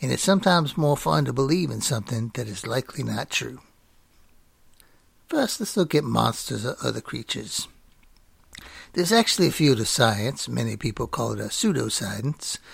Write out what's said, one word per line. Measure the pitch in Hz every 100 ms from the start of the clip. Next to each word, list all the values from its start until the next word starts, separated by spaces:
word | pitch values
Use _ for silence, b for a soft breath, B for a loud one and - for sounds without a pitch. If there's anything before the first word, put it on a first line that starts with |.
and | 135
it's | 127
sometimes | - 196 190 175 151 -
more | 147 143
fun | - 156 135
to |
believe | 123 135 170 165
in | 113
something | - 117 101 120 113
that | 123 117
is | 98 -
likely | 123 127 -
not | 117 107 135
true. | - 117 127 - _ _ _ _ _ - _ _ _ _ - b b b _ -
First, | 311 254 -
let's | 214 -
look | 170
at | 151
monsters | 147 113 117 113 - 113 117
or | -
other | 127 113
creatures. | - 123 113 - 110 - - - _ _ _ _ _ _ _ - B B B
There's | - 175
actually | 226 226 - 165
a |
field | - 151 120
of | 113
science, | - 117 104 110 139 -
many | 120 117 104
people | - 104 117
call | - 113
it | 107
a | 107
pseudoscience, | - 220 147 110 - 98 104 127 156 - - B